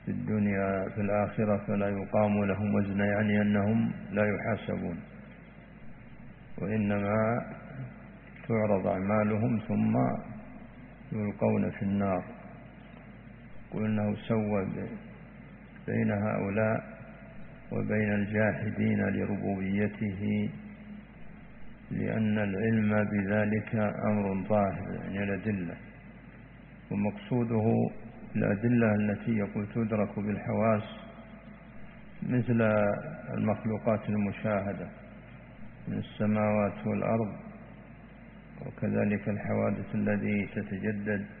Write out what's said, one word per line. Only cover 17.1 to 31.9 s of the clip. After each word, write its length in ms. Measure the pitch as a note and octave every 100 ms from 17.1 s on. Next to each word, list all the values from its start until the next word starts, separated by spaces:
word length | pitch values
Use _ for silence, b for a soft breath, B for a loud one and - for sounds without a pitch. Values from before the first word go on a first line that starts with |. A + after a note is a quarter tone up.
| - - - - - -
وبين 420 | - G#2 G#2+ G#2+
الجاحدين 840 | G#2 G2+ G#2+ G#2+ - G#2+ G#2 A2 G#2
لربوبيته، 1500 | G2+ G2 G2+ G2 G2 G2 F#2+ G2+ G#2 - G#2+ F#2 G#2 G#2 G#2 - - - - - - - - - - - - - -
لأن 480 | - G#2 A2+ G#2+ G#2+
العلم 680 | G#2 F#2+ A2+ A2+ G#2 G#2+
بذلك 680 | G2+ G#2 G2 G#2+ G#2 A2 - A2 G#2 - G#2+
أمر 340 | G#2 G2+ F#2+ F#2
ظاهر، 460 | G#2+ G2 F#2+ F#2+ F2+
يعني 180 | F2+ F#2+
الأدلة، 540 | G2+ G2 G#2+ G2 E2+ - - - - - - - - - - - -
ومقصوده 1000 | G2+ G#2 - - B2 A#2 A2+ A2 A2+ A#2 - - - - A2+
الأدلة 580 | G#2+ G2+ A#2 A#2+ A2+
التي 360 | G#2 G#2 G2+ -
يقول 360 | A2 G2+ G#2+ G#2
تدرك 440 | A#2+ A2 G#2+ G2 -
بالحواس 640 | G#2 G2 - G#2 A2 G#2+ G#2 - - - - - - - - - -